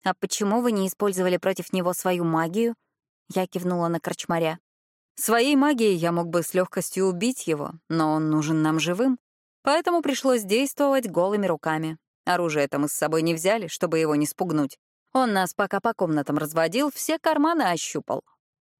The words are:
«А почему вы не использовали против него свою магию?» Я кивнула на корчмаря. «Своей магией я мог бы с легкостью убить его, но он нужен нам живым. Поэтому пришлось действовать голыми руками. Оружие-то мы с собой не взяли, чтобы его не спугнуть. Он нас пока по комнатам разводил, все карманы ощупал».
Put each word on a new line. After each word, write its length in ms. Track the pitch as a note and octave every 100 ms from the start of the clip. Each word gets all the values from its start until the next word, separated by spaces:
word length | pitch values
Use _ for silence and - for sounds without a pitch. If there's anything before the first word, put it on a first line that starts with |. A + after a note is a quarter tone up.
«А 120 | F#3+ F#3
почему 460 | G3 - G3+ A3
вы 100 | B3
не 160 | G#3+ F#3+
использовали 500 | - G#3 F#3 F#3 F3+
против 340 | F#3+ F#3+ E3+
него 220 | F#3 F3
свою 300 | F3 F#3 F3+
магию?» 500 | E3+ D#3+ E3 F#3 A#3 A#3 _ _ _ _ _
Я 140 | - F#3
кивнула 440 | F#3 F3+ F3 E3+
на 100 | E3+
корчмаря. 600 | - F3 - E3+ D#3+ D#3+ _ _ _ _ _ -
«Своей 400 | - A#3 B3+ C#4+
магией 400 | C#4+ C#4 A3 F3+
я 160 | E3+
мог 180 | E3+ E3+
бы 120 | E3+
с 120 | D#3+
легкостью 520 | F#3 F#3 - E3+ - F#3+
убить 420 | F3 A#3 C4 -
его, 260 | D3+ D3 E3 _
но 260 | E3 D#3
он 160 | D#3 D#3
нужен 340 | D#3 D3+ D#3+
нам 160 | D#3 D#3+
живым. 400 | D#3 F3+ C4 B3+ _ _ _ _
Поэтому 400 | - D4+ F4 F4
пришлось 420 | D4 C4 C4+ B3
действовать 640 | G3+ G#3+ C#4 - C#4+ C4+ A3+
голыми 380 | E3 F#3 G#3 G3
руками. 520 | D#3+ - D#3 D#3+ D#3+ _ _ -
Оружие-то 540 | F3+ E3+ D3+ C#3 C#3+
мы 80 | D3
с 60 |
собой 280 | - D3+ D#3+
не 140 | D#3+ D#3+
взяли, 320 | F3 A3+ F3
чтобы 320 | - F3 D#3+
его 160 | D#3+ D3
не 100 | D3
спугнуть. 520 | - F#3 D#3 C#3 - _ _ _
Он 200 | B3+ B3+
нас 200 | G3 F3+
пока 260 | - G3+ G3
по 140 | A#3
комнатам 440 | A3+ F3+ D3+ C#3+ D3
разводил, 540 | D3+ D#3+ E3 G3+ D4
все 280 | - - D#4+
карманы 440 | - D4+ D4+ E4+
ощупал». 600 | G#3 E3+ - D3+ - C3 - _ _ _ _